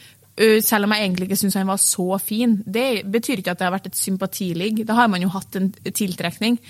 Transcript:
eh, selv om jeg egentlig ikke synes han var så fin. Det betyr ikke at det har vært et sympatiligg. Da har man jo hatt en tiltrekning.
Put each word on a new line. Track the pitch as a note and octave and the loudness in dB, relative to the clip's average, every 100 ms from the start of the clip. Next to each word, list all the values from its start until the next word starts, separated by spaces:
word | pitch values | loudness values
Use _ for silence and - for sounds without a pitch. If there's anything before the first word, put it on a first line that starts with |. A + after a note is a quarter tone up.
| - - _ - | -18 -20 _ 2
eh, | A3 A3 | 4 6
selv | A3 G#3+ | 4 2
om | G3+ | 2
jeg | G#3+ G3 | 0 0
egentlig | F3+ F#3 | -2 -2
ikke | G3 | 0
synes | G3 G3 | 0 0
han | F#3+ | 0
var | F#3+ | 2
så | - - F3+ F#3+ | 0 0 -2 -2
fin. | - A3 A#3+ G#3 G#3 | -2 0 2 2 0
Det | A3 C4 G#3+ G3 | -2 0 -2 -2
betyr | A3+ A#3 A3+ | -2 0 -2
ikke | F3+ | -2
at | F3 | -2
det | |
har | F3+ | -2
vært | F#3+ F#3+ | -2 -6
et | - | -6
sympatiligg. | - F#3+ F#3+ - F#3 E3+ G3+ A3 | -4 -2 -4 -4 -4 -2 -2 -2
Da | A3 | 0
har | A3+ A#3+ | 2 4
man | F3+ | 2
jo | F#3 | 0
hatt | F#3+ - G3 | -2 -6 -2
en | F#3+ | -2
tiltrekning. | - - - G3+ F3 E3+ - A3 A#3+ | -2 -6 -4 -4 -4 -6 -2 0 0